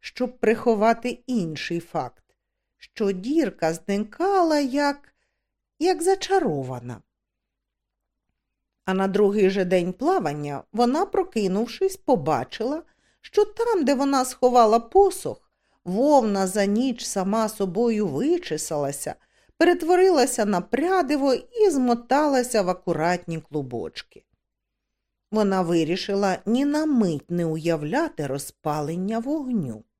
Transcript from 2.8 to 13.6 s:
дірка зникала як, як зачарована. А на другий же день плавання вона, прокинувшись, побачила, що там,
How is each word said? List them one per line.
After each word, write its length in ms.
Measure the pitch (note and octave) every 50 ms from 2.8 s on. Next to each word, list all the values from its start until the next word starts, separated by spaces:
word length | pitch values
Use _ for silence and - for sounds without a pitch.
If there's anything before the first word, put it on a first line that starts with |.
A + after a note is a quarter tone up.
| - - _ - A3 G3 G3
дірка 600 | F3+ F#3 A#3 D4 E4 D4+ G#3 - - - D#3+ E3
зникала 880 | E3 - - G3+ G3+ G#3+ G#3+ - - E4 G4 G4+ F#4+ F4 E4 D#4 D4
як, 560 | C#4+ C4 A#3+ C#4+ C#4+ C#4+ C#4+ C#4+ _ _ _ _ _ _ _ _ _ _ _ _ _ _ _ _
як 240 | D4 F4+ F#4 D4 E4
зачарована. 1000 | F4+ F#4+ F#4+ - - F#4+ G4 E4 A#3+ D#3 C#3 C3+ B2+ C3 B2 A#2 B2 A#2+ G2 _ _ _ _ _ _ _ _ _ _ _ _ _ _ _ _ _ _ _ _ _ _ _ _ _ _ _ _ _ _ _ _ _ _ _ _ _
А 100 | - F#3
на 140 | F#3+ F#3+ G3
другий 420 | F#3 G#3 G#3+ G3 G3+ G#3+ G3 F#3+
же 140 | F#3+ G3+ F#3
день 280 | F3+ F#3 F#3 F3 F3+ F3+
плавання 680 | _ A#3+ D#4 F#4+ F#4+ G3+ D3+ C#3+ D3+ D3 D3 C#3+ C#3 - _ _
вона, 340 | G#3+ A#3+ A#3+ B3+ D#4 F#4+
прокинувшись, 880 | G4 - G4 F4+ - - A3+ G#3 F#3 F#3 G3+ A#3 A#3+ - - F#4+ F#4+ G4
побачила, 880 | - - - C#4 F#3+ C#3+ C#3+ D#3 B2 A#2 - - - A3 B3 C#4+ D#4+ E4 _ _ _ _ _ _ _
що 240 | _ - _ - G#4
там, 400 | G#4 - -